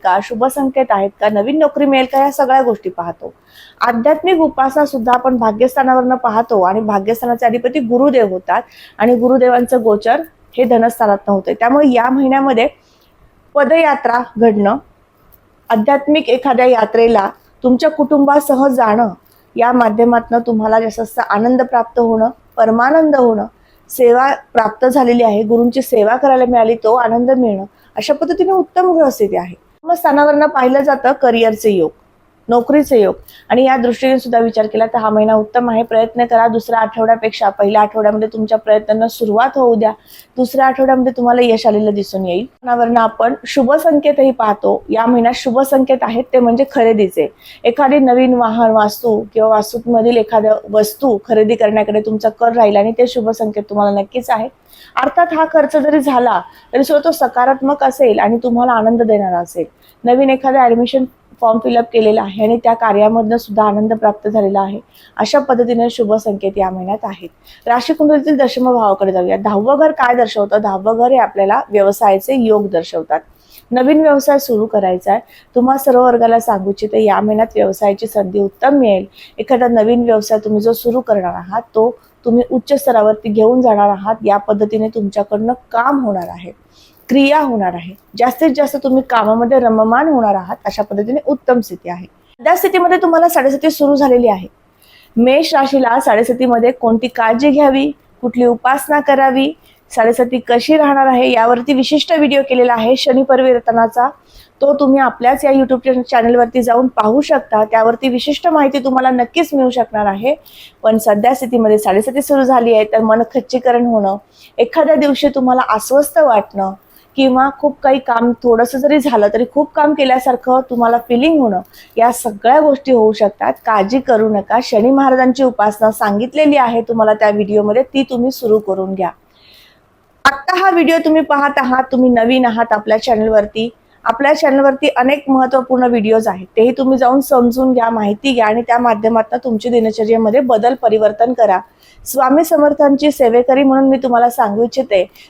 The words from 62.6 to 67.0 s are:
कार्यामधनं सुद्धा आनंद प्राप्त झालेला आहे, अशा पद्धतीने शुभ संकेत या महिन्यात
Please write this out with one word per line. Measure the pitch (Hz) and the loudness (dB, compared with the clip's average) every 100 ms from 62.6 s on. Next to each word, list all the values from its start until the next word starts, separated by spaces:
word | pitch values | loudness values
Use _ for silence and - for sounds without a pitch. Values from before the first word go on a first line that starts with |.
| 240 | 0
कार्यामधनं | 226 226 202 214 226 214 233 | 0 0 2 2 2 0 -4
सुद्धा | 214 202 | -2 -2
आनंद | 214 202 214 | 0 0 -2
प्राप्त | 220 214 208 214 | 0 -2 -2 -4
झालेला | 214 196 196 | -2 0 -2
आहे, | 196 208 - _ - - | -4 -8 -16 _ -14 -8
अशा | 214 285 | -2 0
पद्धतीने | 269 240 233 233 233 | 0 0 0 0 -2
शुभ | 226 208 | -2 -2
संकेत | 214 214 202 196 196 | -2 -2 -6 -4 -4
या | 190 | -4
महिन्यात | 185 185 214 | -6 -8 -8